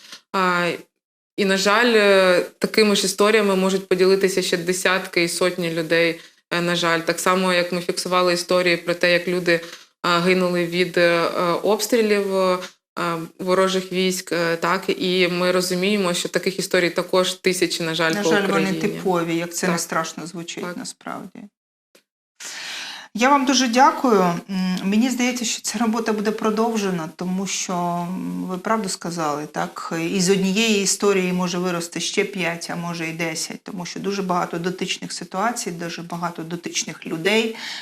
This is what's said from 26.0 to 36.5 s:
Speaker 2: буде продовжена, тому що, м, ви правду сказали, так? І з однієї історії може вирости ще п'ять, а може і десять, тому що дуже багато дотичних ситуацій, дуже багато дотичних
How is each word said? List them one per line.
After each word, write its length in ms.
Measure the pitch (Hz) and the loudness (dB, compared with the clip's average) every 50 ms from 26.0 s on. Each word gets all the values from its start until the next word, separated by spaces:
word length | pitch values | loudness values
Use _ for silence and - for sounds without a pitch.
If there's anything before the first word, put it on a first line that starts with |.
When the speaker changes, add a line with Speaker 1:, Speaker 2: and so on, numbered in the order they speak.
| 226 226 214 | 0 0 -2
Speaker 2:
буде 180 | 208 202 220 | 0 0 -2
продовжена, 800 | 214 - - 220 208 202 220 233 226 214 202 196 185 170 160 160 - | -2 0 -2 0 0 2 0 0 0 0 -2 -2 -2 -2 -4 -6 -8
тому 320 | - 180 180 185 190 196 185 | -8 -6 -4 -4 -4 -4 -4
що, 260 | - - - - 185 | -4 -6 -4 -4 -4
м, 720 | 175 175 175 175 175 175 175 185 185 175 175 180 180 180 180 | -2 -2 -2 -2 -4 -4 -6 -6 -6 -6 -6 -6 -6 -6 -6
ви 80 | 185 180 | -6 -6
правду 320 | 185 208 220 220 208 190 | -2 -2 -2 -2 -2 -4
сказали, 560 | - - - 175 170 170 160 151 147 147 151 | -6 -6 -8 -8 -6 -4 -2 -2 -2 -4 -6
так? 480 | 151 - 175 170 175 - - - - 170 165 165 170 | -6 -6 -6 -6 -6 -6 -10 -8 -6 -4 -4 -2 -2
І 100 | 190 196 | 0 0
з 80 | 180 175 | 2 4
однієї 540 | 196 190 180 190 185 208 226 226 214 202 196 | 4 4 2 2 2 2 2 2 2 2 2
історії 500 | 190 - - - 202 202 190 185 180 180 | 0 0 0 2 2 2 2 2 0 0
може 240 | 180 185 175 175 180 | 0 -2 -2 -2 -2
вирости 420 | 180 180 175 170 170 - - 165 | -2 -2 -2 -4 -6 -6 -6 -6
ще 240 | - - - 214 196 | -6 -2 -2 -2 -2
п'ять, 460 | 196 - 190 175 165 170 170 - - 170 | -2 -4 -4 -4 -4 -4 -6 -8 -8 -8
а 20 | |
може 320 | 170 170 170 170 170 165 160 | -8 -6 -8 -8 -8 -8 -8
і 20 | 165 | -6
десять, 460 | 165 170 165 160 160 - - - - - | -6 -6 -6 -4 -6 -8 -8 -10 -12 -12
тому 220 | - - 180 175 | -12 -10 -10 -10
що 140 | 170 - - | -10 -10 -6
дуже 220 | - 190 202 202 | -6 -4 -4 -4
багато 360 | 196 180 180 180 170 170 - 170 | -2 -2 -2 -2 -2 -2 -4 -4
дотичних 560 | 170 185 185 - 190 185 - - - 180 - | -4 -4 -4 -4 -4 -6 -6 -8 -8 -10 -10
ситуацій, 580 | - 180 180 - 185 196 233 240 226 - 202 | -12 -12 -8 -6 -4 -2 -2 -2 -4 -6 -8
дуже 300 | 175 165 170 170 170 - | -8 -8 -10 -10 -10 -10
багато 420 | 170 170 180 175 170 170 165 - 165 | -10 -10 -8 -6 -6 -8 -8 -8 -10
дотичних 640 | 160 | -10